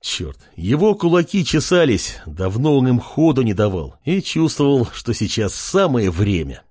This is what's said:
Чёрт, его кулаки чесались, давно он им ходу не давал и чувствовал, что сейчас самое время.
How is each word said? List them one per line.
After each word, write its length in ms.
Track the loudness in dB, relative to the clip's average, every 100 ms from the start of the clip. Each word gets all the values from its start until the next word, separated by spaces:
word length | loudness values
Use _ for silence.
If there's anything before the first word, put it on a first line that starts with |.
Чёрт, 380 | -8 -8 -10 -12 -20 -10
его 400 | -2 2 2 2
кулаки 500 | 2 2 2 -2 0
чесались, 720 | 0 2 2 4 2 -2 -10 -16
давно 500 | -6 -4 -2 2 2
он 120 | 4
им 120 | 0
ходу 440 | -2 0 2 4
не 100 | 0
давал 440 | 2 0 0 -8 -10
и 180 | -4 -4
чувствовал, 640 | -2 0 0 2 2 2 0
что 220 | -6 -6
сейчас 400 | -2 -2 -2 -4
самое 560 | -4 -2 0 2 2 0
время. 540 | 0 0 0 -4 -10 _